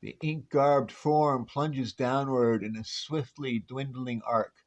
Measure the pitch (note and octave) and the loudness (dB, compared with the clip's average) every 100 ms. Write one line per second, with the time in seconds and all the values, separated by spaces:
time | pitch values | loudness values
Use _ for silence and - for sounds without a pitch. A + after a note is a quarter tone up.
0 | - - D#3 D#3 - D3 C#3 C#3+ A#2 - | -12 -8 -6 -6 -2 2 4 4 2 -4
1 | D3+ D3+ D3 C3+ A#2 C#3 D#3 C3+ A#2+ - | 0 4 4 2 -2 -2 -2 -2 -6 -2
2 | B2 C3+ C#3 C3 A#2 A2+ G#2 A2 A2 - | 0 0 0 2 4 4 0 -8 -8 -10
3 | - D3+ B2 - C3+ A#2+ - C3 C#3 B2+ | -4 -4 -4 -8 -4 -4 -4 -6 -6 -6
4 | B2+ A#2+ A2 A#2 G#2 _ | -4 -4 0 0 0 _